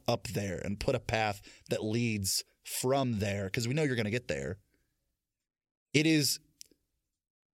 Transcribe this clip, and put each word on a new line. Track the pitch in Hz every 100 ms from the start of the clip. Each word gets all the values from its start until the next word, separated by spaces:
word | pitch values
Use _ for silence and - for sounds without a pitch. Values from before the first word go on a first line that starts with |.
| -
up | 117 -
there | 104 101 87
and | - 101
put | -
a | 123
path | - 117 110 101 - - -
that | -
leads | 107 113 120 107 95 - - _
from | - - 127 139 131 107
there, | 101 101 95
'cause | 127 117
we |
know | 147
you're | 151 120
gonna | 107
get | 120 -
there." | 71 69 - _ _ _ _ _ _ _ _ _ _ _ _ _
It | 143 156
is, | 156 135 - _ - - _ _ _ _ _ _ _ _